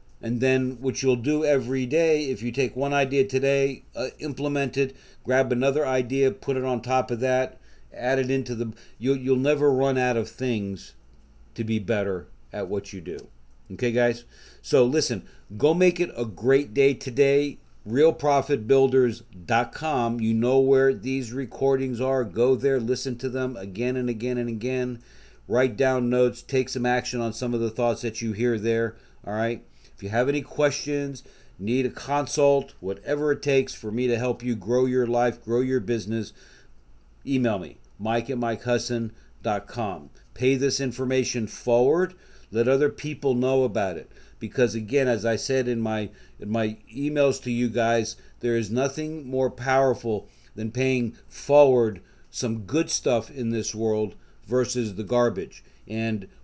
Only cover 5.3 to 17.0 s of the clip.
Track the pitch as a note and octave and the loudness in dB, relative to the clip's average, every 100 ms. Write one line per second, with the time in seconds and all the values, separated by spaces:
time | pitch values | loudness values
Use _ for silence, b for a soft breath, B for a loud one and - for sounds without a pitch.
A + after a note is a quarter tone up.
5.3 | C3 B2 A#2+ C#3 C#3+ C3+ C3 A#2+ C3+ C3+ | 0 2 2 2 2 0 0 0 2 2
6.3 | - - C3 C3 A#2+ B2 C3 B2+ A2+ B2+ | 0 -4 -2 -2 -2 0 0 0 -2 0
7.3 | B2+ C3 - b b b - B2 C3+ B2+ | 0 -2 -8 b b b -6 -2 0 0
8.3 | C3+ B2 A2+ A#2 - B B B2+ C3+ B2+ | 0 -2 -4 -6 -8 B B -2 0 2
9.3 | B2+ C#3 D3 D3 C3 C#3 C3 B2+ A#2 G#2 | 2 2 4 4 4 2 2 0 0 -2
10.3 | - B2+ A2 G2 F#2+ - - - - - | -4 -2 -2 -2 -6 -12 -20 -20 -20 -20
11.3 | - - - A2+ A2 G2 G#2+ G2 F2+ - | -20 -14 -8 -2 -2 0 0 0 -4 -8
12.3 | - - G#2 F#2 G2+ - F#2+ E2+ D2 - | -20 -12 -8 -4 -4 -6 -10 -10 -10 -12
13.3 | - - - - F#2 A#2+ A#2+ A#2+ A#2+ - | -20 -20 -20 -14 -4 -2 2 2 0 -10
14.3 | B B B - C#3 B2 D3+ C#3 G2+ - | B B B 2 4 4 4 0 -2 -8
15.3 | B B G#2 D3+ E3+ F3+ F3 F3 - A#2 | B B 0 2 4 4 2 -2 -4 -8
16.3 | F#2 A#2 C#3 C#3+ G#2+ C#3 C3 | -2 2 2 2 2 2 2